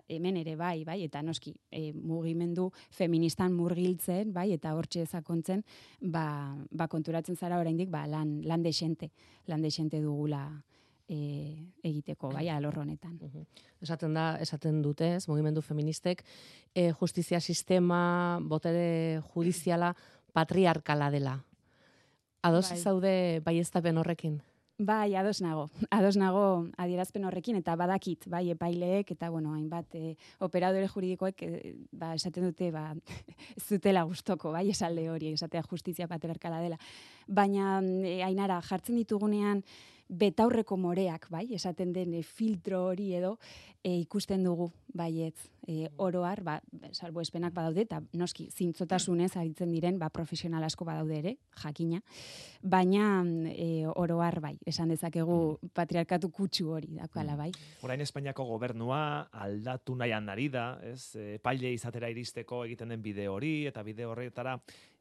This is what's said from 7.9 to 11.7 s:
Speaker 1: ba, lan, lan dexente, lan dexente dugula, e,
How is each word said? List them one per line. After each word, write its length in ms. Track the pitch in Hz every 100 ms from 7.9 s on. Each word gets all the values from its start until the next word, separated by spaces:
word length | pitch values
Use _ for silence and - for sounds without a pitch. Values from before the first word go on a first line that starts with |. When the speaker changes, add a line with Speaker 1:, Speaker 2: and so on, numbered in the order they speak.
Speaker 1:
ba, 140 | 156 147
lan, 320 | 151 156 147
lan 220 | 156 165 165
dexente, 460 | 151 165 160 156 - - - -
lan 160 | 156
dexente 400 | 156 151 156 156
dugula, 460 | 151 147 151 143 139 151 - _ _ _ -
e, 460 | 151 147 143 151 156 170